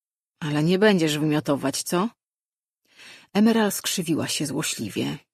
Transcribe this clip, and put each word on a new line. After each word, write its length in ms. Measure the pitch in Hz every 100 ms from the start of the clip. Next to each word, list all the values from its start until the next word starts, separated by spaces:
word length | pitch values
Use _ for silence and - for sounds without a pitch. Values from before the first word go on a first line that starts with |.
| _ _ _ -
"Ale 240 | 151 151
nie 160 | 160 185
będziesz 380 | 214 190 160 147
wymiotować, 680 | 156 151 151 135 135 -
co?" 260 | - 175 226 _ _ _ _ _ _ _ _ - - - _
Emerald 400 | 196 220 226 202
skrzywiła 540 | - - - 160 135 123
się 180 | - 143
złośliwie. 720 | 156 - - 104 120 139 151 _